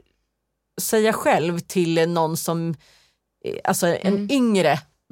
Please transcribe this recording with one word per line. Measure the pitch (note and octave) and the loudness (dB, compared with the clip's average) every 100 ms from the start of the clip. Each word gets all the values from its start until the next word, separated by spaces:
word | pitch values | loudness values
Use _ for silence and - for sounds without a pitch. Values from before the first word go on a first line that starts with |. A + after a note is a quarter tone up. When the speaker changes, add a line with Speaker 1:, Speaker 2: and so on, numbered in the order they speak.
| _ _ _ _ _ _ _ - | _ _ _ _ _ _ _ -10
Speaker 1:
säga | - A3 A3 | -2 2 2
själv | G#3+ D4+ F#3+ E3 E3+ | 2 2 2 0 -4
till | - F#3+ E3 E3 E3 | -4 -2 0 2 2
någon | E3+ D#3+ D#3+ | 2 0 -2
som, | - E3 E3 D#3 _ _ _ _ _ _ | -4 -4 -4 -6 _ _ _ _ _ _
eh, | - - | -10 -6
alltså | - F#3 F3 | -4 0 0
en | D#3+ F#3+ | 0 0
Speaker 2:
Mm. | G3+ G3+ | -2 0
Speaker 1:
yngre | C4+ A#3+ G3 D#3+ D3 - _ - | 0 2 2 2 0 -4 _ -8